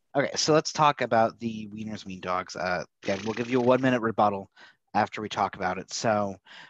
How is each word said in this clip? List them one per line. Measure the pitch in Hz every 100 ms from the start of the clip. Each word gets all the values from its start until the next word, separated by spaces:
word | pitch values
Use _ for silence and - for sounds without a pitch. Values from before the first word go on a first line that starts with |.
| _ 143
Okay, | 123 -
so | -
let's | 156 -
talk | - 147 -
about | 117 117 113 -
the | 117 107 104
Wieners | 107 107 104 98
Mean | 92
Dogs. | 90 90 92 -
Uh, | 90 87 - _
again, | - 98
we'll | 110
give | 110 120
you | 127
a |
one-minute | 120 127 131 123
rebuttal | 113 107 104 98 95 _ - _ _
after | 104 104 -
we | 104
talk | - 95 101
about | 90 92
it. | -
So | - 117 104 101 95 - -